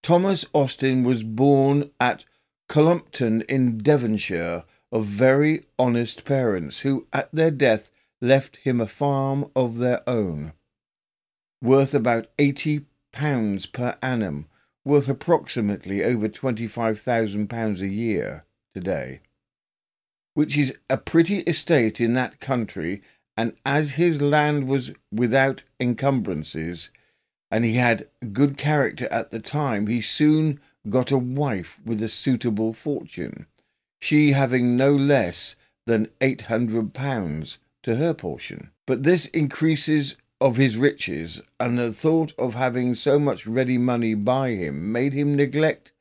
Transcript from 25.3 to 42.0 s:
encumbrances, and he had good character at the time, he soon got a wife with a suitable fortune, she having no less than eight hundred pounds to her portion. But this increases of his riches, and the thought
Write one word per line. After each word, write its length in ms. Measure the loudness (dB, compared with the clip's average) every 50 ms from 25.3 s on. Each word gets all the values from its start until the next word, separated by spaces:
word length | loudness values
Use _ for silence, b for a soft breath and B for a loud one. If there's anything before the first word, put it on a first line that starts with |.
| 4 4 2 2 0 -4 -12 _ _
encumbrances, 1120 | _ -2 -2 -2 0 0 0 0 0 -2 -2 -4 -6 -6 -8 -8 -6 -6 -6 -8 -10 -12 -18 _ _ _ _ _ _ _ _ _ _ _ _
and 140 | -2 0 0
he 80 | 0 2
had 340 | 2 2 2 2 0 -4 _ _ _ -12 -8
good 260 | 0 0 0 0 0
character 520 | -2 -2 0 0 2 0 -2 -2 -6 -6 -4
at 200 | -4 -4 -4 -4
the 80 | -10 -10
time, 480 | -10 -6 -4 -4 -2 -2 -2 -2 -2
he 120 | -2 -2 -4
soon 580 | -4 -6 -2 2 4 4 4 4 2 0 -2 -4 b b b b _
got 240 | -2 -2 -2 0 2
a 60 | 0
wife 640 | 0 0 -2 -4 -2 -2 -2 -2 -4 -6 -10 -14 _ -6
with 180 | -6 -4 -4
a 60 | -4
suitable 640 | -6 -6 -4 0 0 0 0 0 -2 0 0 -2 -2
fortune, 760 | -4 -6 -6 -6 -6 -6 -6 -10 -10 -10 -10 -10 -10 -14 -16 _ _ _ _ _ _ _ _ _ _ _
she 320 | -4 2 4 4 6 6 4
having 440 | 2 2 2 2 2 2 2 2
no 160 | 4 4 4 4
less 640 | 4 4 4 4 2 2 0 -4 -8 -12 -12 -14 _ _ _ _ _ _
than 200 | 0 2 2 0 -2 _ _
eight 220 | 0 0 0 -2 -4
hundred 500 | -4 -2 0 0 0 0 -2 -2 -4 -6
pounds 640 | -6 -6 -4 -4 -4 -4 -4 -6 -6 -8 -10 -14 _ _ _ _ _
to 140 | -4 -4 -2
her 180 | 0 0 -2 -2
portion. 560 | -4 -6 -8 -8 -8 -12 -14 -14 -14 -16 -18 _ _ _
But 160 | -4 -2 0
this 240 | 4 2 2 2 0
increases 880 | -4 -2 -2 -2 -2 -2 0 0 0 0 0 0 0 0 0 0 -4 -10 _ _ _ _ _
of 180 | 0 2 4
his 200 | 4 2 2 2
riches, 640 | 2 0 0 0 0 -8 -8 -6 -8 -8 -10 -12 -16 -18 _ _ _
and 200 | -4 -2 -2 -2
the 120 | -2 -4
thought 400 | -6 -2